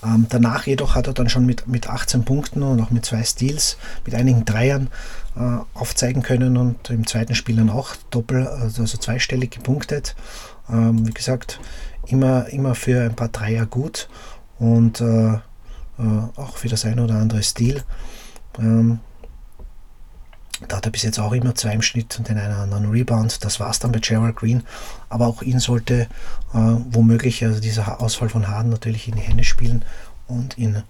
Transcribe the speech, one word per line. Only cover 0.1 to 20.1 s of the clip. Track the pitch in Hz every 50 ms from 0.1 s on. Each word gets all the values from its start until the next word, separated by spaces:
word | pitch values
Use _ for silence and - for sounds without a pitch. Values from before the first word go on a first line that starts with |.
| 113 113 113 110
danach | - 120 120 117 117 - - 139
jedoch | 139 131 147 131 -
hat | 127 120 135
er | 131
dann | 127 123 117
schon | 117 127 123
mit, | 123 123 - - 120
mit | 127 117 - -
achtzehn | - - - - - 127 113
Punkten | - 131 143 143 - - 147 139
und | 135 131 117
auch | 113 110
mit | 123 117 -
zwei | - - 110 117
Steals, | - - - 123 135 147 151 - - - - - - - - -
mit | - 120
einigen | 117 123 131 127 117 110
Dreiern, | 113 107 110 120 135 139 135 135 127 - - - - - - - - -
äh, | 120 120 123 120 117 110 - -
aufzeigen | - 123 - - - - 123 127 135
können | 120 - 131 120 127 127 127 123
und | 123 123 120 - - -
im | 120 113 113 -
zweiten | - 117 113 - 120
Spiel | 110 - - 117
dann | 113 113 110
auch | 107 127 135 - - - - -
doppel-, | - 120 113 - 127 127 123 120
also, | - 139 117 113 107 - 117
also | 110 - -
zweistellig | - - 117 123 - - - 127 127 120
gepunktet. | - - - 123 131 147 - - 151 143 - - - - - - - - - - - - - -
Ähm, | 117 113 113 113 113 113 113 110
wie | 113
gesagt, | - - - 131 127 - - - - - - - - - - - - - -
immer, | 135 131 135 131 131 127 127 -
immer | - 139 135 135 123
für | - - - 123 123 120
ein | 117 113
paar | - 120 113
Dreier | - - 110 107 113 113 113
gut | 110 - 123 135 165 - - - - - - - - - - - - - -
und, | 117 117 117 117 117 113 113 -
äh, | 120 117 113 113 110 110 110
äh, | 110 - - - - - - - - - - - - 117 110 107 107 110 117 -
auch | - 139 135 - -
für | - 120
das | 120 107 -
ein | 107 113 120
oder | 120 113 110
andere | 107 110 110 113 107
Steal. | 107 - - - 117 120 139 143 - - - - - - - - - - - - - - - -
Ähm, | 113 113 113 113 113 113 117 113 - - - - - - - - - - - - - - - - - - - - - -